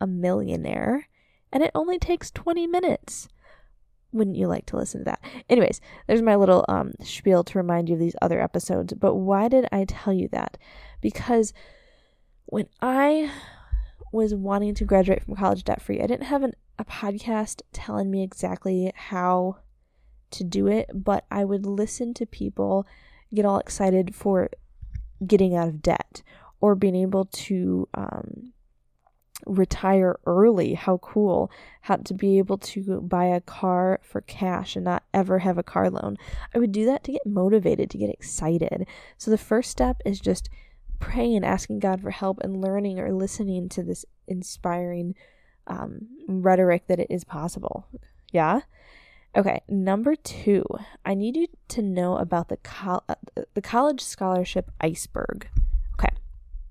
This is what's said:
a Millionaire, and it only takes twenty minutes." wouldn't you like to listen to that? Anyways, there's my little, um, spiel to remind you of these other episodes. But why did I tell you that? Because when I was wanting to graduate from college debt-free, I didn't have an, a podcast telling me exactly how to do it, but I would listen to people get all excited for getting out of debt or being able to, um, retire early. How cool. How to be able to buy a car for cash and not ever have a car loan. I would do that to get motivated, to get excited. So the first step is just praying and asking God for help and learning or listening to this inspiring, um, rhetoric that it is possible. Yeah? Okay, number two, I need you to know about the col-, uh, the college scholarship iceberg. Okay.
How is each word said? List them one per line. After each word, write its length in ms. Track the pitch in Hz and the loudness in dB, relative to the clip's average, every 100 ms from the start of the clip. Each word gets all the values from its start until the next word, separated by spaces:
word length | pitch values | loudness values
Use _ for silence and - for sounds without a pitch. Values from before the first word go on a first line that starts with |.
a 60 | 196 | -4
Millionaire, 1000 | 180 180 196 196 170 - - - 277 - _ _ _ _ | 0 0 0 -2 -4 -4 -2 -2 -2 -4 _ _ _ _
and 100 | 262 | 0
it 80 | 311 | 0
only 240 | - 339 359 | 0 -2 -2
takes 320 | - 349 - | -2 -2 -4
twenty 360 | - 339 339 339 | -6 -4 -2 0
minutes." 600 | 349 359 - - - - _ _ - - _ _ _ _ | 0 0 -2 -4 -16 -16 _ _ -20 -20 _ _ _ _
wouldn't 240 | 220 202 185 | -2 0 0
you 120 | 180 | -2
like 180 | 175 - | -2 -4
to 100 | - | -4
listen 240 | 202 - | -4 -6
to 40 | |
that? 180 | - - - 254 - | -6 -8 -10 -14 2
Anyways, 320 | 240 185 - - - - | 4 4 2 -10 -10 0
there's 160 | 226 | 2
my 120 | 226 | 6
little, 300 | 208 190 180 - | 6 8 6 4
um, 240 | - - - | 0 -2 -8
spiel 420 | - - 196 180 | -12 -2 4 4
to 140 | 175 196 | 4 -2
remind 300 | 175 170 170 | 0 0 0
you 60 | |
of 60 | 165 | 0
these 160 | 170 - | 0 0
other 200 | 175 170 | 0 2
episodes. 520 | 170 175 - 185 180 | 0 -2 -2 -2 -2
But 200 | 208 190 | 2 2
why 340 | 190 190 196 233 | 4 2 2 6
did 180 | 262 240 | 4 4
I 140 | 196 | 0
tell 280 | 190 - 208 | -2 -2 0
you 160 | 190 - | 0 0
that? 300 | - - - - - - - | -2 -6 -8 -20 -20 -20 -6
Because 520 | 214 - - 233 220 - - - _ _ _ _ _ _ - | -4 -2 2 2 2 -2 -20 -20 _ _ _ _ _ _ -6
when 220 | 208 - _ | -6 -6 _
I 480 | 247 262 285 311 294 - - - - - - - - | 0 4 4 4 0 -6 -16 -20 -4 -4 -4 -12 -6
was 220 | 220 214 | -2 0
wanting 400 | 208 196 202 208 | 0 0 0 0
to 100 | 208 | -2
graduate 380 | 202 196 180 190 | 4 4 6 2
from 140 | - 196 | -2 -2
college 260 | 196 190 | 0 0
debt-free, 380 | - - - 202 | -2 -4 -4 -2
I 60 | - | -2
didn't 200 | 247 269 | -2 -2
have 160 | 285 | 0
an, 120 | 262 - _ - | 0 -4 _ -12
a 60 | |
podcast 760 | 214 - 208 208 - 214 214 - - | -12 -6 -6 -6 -4 -4 -4 -8 -14
telling 380 | - - 208 196 | -12 -6 -4 -2
me 140 | 196 | -2
exactly 680 | 190 - 190 185 190 185 185 - | -4 -4 -6 -4 -2 0 -2 -6
how 640 | - 185 180 180 185 190 - _ _ _ _ - _ | -8 -2 2 2 0 -4 -14 _ _ _ _ -20 _
to 100 | - | -8
do 240 | 180 196 196 | -4 0 2
it, 240 | 220 - | 2 0
but 320 | 196 202 196 - | -4 -2 -2 -2
I 140 | 202 | -2
would 200 | 196 202 | 0 -2
listen 480 | 196 202 220 - 240 | -2 -4 -4 -4 -6
to 120 | 240 233 | -6 -8
people 600 | - 202 - 196 190 196 - - - _ | -6 -6 -4 0 0 -2 -10 -20 -20 _
get 120 | 214 | 0
all 140 | 202 196 | 2 2
excited 560 | - - 190 185 185 | -2 0 2 4 2
for 360 | - 202 190 - - - - - - - - | -2 0 2 0 -4 -18 -18 -12 -12 -12 -10
getting 300 | 185 202 185 | 4 6 6
out 140 | 175 165 | 2 0
of 140 | 156 | 0
debt 400 | 170 - - - - - - _ | 0 0 -2 -18 -20 -20 -20 _
or 140 | 208 | 4
being 220 | 190 196 185 | 6 4 4
able 300 | 190 196 190 | 2 2 0
to, 600 | - - 185 185 185 190 | -4 -4 0 0 0 -2
um, 580 | - - - - - 247 - _ _ _ _ _ _ _ - - | -6 -8 -8 -10 -14 -18 -20 _ _ _ _ _ _ _ -14 -2
retire 720 | 190 185 - 190 190 185 - - | 2 2 2 4 4 4 2 2
early. 480 | 175 233 196 - | 6 6 6 2
How 240 | 170 - 185 | 0 0 0
cool. 520 | - 214 208 - 190 - - - | 0 0 2 2 0 -6 -20 -12
How 160 | - 190 | -4 -2
to 160 | - | -2
be 240 | 190 196 196 | -2 2 4
able 220 | 190 196 | 2 -2
to 420 | - 196 196 190 | -6 -8 -4 -4
buy 240 | 175 180 | -2 2
a 160 | 180 175 | 2 2
car 580 | - - 190 180 185 190 | -2 -4 0 2 2 0
for 180 | - 202 | -4 -10
cash 560 | - - 185 180 185 190 | -10 -6 -4 -2 -6 -6
and 80 | |
not 180 | 180 175 - | -4 -4 -2
ever 240 | 196 190 185 | 0 2 2
have 180 | 185 175 | 2 -2
a 60 | |
car 260 | - 185 190 | -2 0 0
loan. 300 | 190 202 202 - - - | 0 -4 -8 -10 -10 -4
I 40 | 240 | 0
would 140 | 233 | 0
do 120 | 202 | 2
that 200 | 226 277 | 0 0
to 80 | - | -2
get 120 | 285 | -6
motivated, 640 | 208 202 185 214 180 - - | -4 0 4 4 4 2 0
to 80 | 196 | -2
get 120 | 208 | -4
excited. 760 | - - - 156 165 160 - 185 - - - | -6 -10 -4 0 0 0 -4 -6 -12 -20 -8
So 140 | - | 0
the 80 | 214 | 0
first 320 | - 220 - | 2 0 0
step 260 | - 254 254 | 0 0 0
is 160 | 208 196 | -4 -2
just 300 | 196 185 - - - - - - | -2 -2 -4 -14 -20 -20 -10 -8
praying 380 | - 247 240 214 | -4 -2 0 0
and 80 | |
asking 340 | - 190 - 214 | 0 -2 -4 -2
God 240 | 202 185 | -2 -2
for 80 | 196 | -6
help 280 | 190 190 190 | -6 -4 -4
and 200 | 190 190 | -6 -4
learning 400 | 190 202 202 185 | -2 -2 -4 -4
or 140 | - | -4
listening 560 | 185 196 - 202 180 180 | -2 -4 -4 -4 -4 -6
to 120 | - | -6
this 220 | 175 175 - _ - | -6 -8 -12 _ -10
inspiring, 840 | 180 - - 180 175 175 175 175 - _ _ _ _ - | -10 -10 -8 -4 -4 -4 -6 -6 -10 _ _ _ _ -12
um, 420 | - - - 220 277 330 | -10 -10 -12 -16 -14 -6
rhetoric 580 | 190 185 185 185 175 - | 2 4 6 6 4 2
that 120 | 175 | -2
it 60 | - | 0
is 160 | 175 | -4
possible. 640 | - 156 165 196 - - - 254 - _ _ | -6 -8 -8 -8 -8 -10 -12 -20 -20 _ _
Yeah? 300 | 175 160 226 - _ - - - - _ | 0 2 0 -4 _ -20 -20 -20 -20 _
Okay, 280 | - 196 - - | 2 2 0 -4
number 480 | 196 190 202 262 311 | -2 0 0 0 -2
two, 500 | - - 214 202 - - - - - | -4 -4 2 2 2 -6 -12 -10 -4
I 80 | |
need 220 | 196 214 302 | -2 -2 -2
you 100 | 339 - - | -4 -6 -10
to 120 | - | -4
know 380 | 202 180 180 185 | -2 0 0 0
about 320 | 170 175 170 | 0 -2 -2
the 80 | - | -6
col-, 460 | - - 190 180 - | -10 -10 -4 -4 -4
uh, 60 | - - - - | -8 -10 -12 -8
the 80 | 202 | -8
college 400 | - 233 294 269 | -2 2 2 0
scholarship 680 | - - 190 185 180 185 - - | -6 -4 -2 0 0 -4 -6 -4
iceberg. 640 | 160 170 - - - - - - - - - | -4 -4 -8 -6 -6 -8 -4 0 2 2 -2
Okay. 200 | - - - - - - - - | -2 0 -2 -8 -18 -16 -14 -14